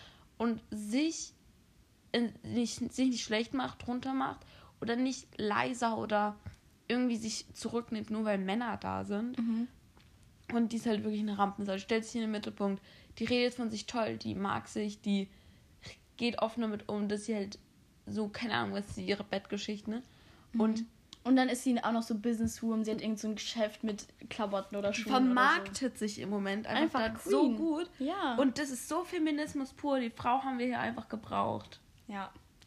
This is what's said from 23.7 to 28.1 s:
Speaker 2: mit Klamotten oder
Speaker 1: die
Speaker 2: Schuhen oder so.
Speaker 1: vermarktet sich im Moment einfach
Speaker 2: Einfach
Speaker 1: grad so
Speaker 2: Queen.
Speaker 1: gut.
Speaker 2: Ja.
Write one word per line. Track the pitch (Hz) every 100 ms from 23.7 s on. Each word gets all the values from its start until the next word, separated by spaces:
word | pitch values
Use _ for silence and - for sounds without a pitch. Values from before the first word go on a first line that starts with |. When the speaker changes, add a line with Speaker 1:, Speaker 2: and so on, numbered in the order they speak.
| 214
Speaker 2:
mit | 220 208 - - -
Klamotten | - 208 196 196 202
oder | 202
Speaker 1:
die | 208
Speaker 2:
Schuhen | 214
oder | 262
so. | 254
Speaker 1:
vermarktet | 247 262 339 392 - 262 -
sich | 214 208
im | 190
Moment | 202 196 202 220
einfach | 233 320 -
Speaker 2:
Einfach | 220 226
Speaker 1:
grad | 349
so | 403
Speaker 2:
Queen. | 285 220
Speaker 1:
gut. | 320 302 349 -
Speaker 2:
Ja. | 269